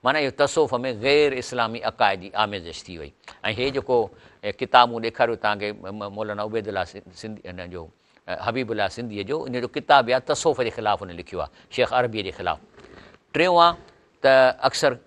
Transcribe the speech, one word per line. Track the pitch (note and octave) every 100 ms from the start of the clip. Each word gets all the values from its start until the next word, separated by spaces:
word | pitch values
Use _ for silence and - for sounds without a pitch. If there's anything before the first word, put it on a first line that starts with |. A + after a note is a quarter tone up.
माना | B2+ D3+
इहो | C#3 -
तसौफ़ | C#3+ - C#3+ B2
में | C3 A2
ग़ैर | B2+ D3 D3
इस्लामी | C3 - B2 A2+ A#2
अक़ाइद | A2+ - G#2 G2
जी | F#2+ G2+
आमेज़श | G#2+ G2+ E2 D#2+
थी | - E2+
वई। | D2 _ - -
ऐं | G#2 A2
हे | C3+
जेको, | C3+ B2+ B2 G#2 - - _
ए, | G#2
किताबूं | - B2+ B2 A#2+ A#2
ॾेखारियो | A2+ A2+ A#2+ A2
तव्हांखे, | G#2+ G#2 G#2
म-, | G#2 F#2+
म-, | G#2 G2+
मौलाना | G2+ G#2+ G#2
उबैदुल्ला | G#2+ A2 G#2 G2
सिं-, | F2 G2 F2+
सिंधी, | F2+ A2 G#2+
हिन | F2 F2+ F2+
जो, | F2 E2 _ _ _ -
अ, | F#2
हबीबुल्ला | A2 A#2 A#2 G#2+ G2
सिंधीअ | - A#2+ G2+
जो, | G2+ D3+ C3
इन | B2
जो | A#2+
किताबु | D3 - C#3+ A#2+
आहे | B2+
तसौफ़ | - D3 E3 C3
जे | A#2
ख़िलाफ़ु | - G#2+ G2
हुन | F#2+ E2+
लिखियो | F2 F2+
आहे, | D2+ _ _
शेख | - A#2
अरबीअ | B2+ B2 A2
जे | F#2+ F2
ख़िलाफ़ु। | F2+ D#2 - - - - - - _
टियों | C#3+ F3+ F3
आहे | E3+ E3+ - _ _ _
त | C3+ C3 B2+ -
अक्सर | C3+ - C#3+ B2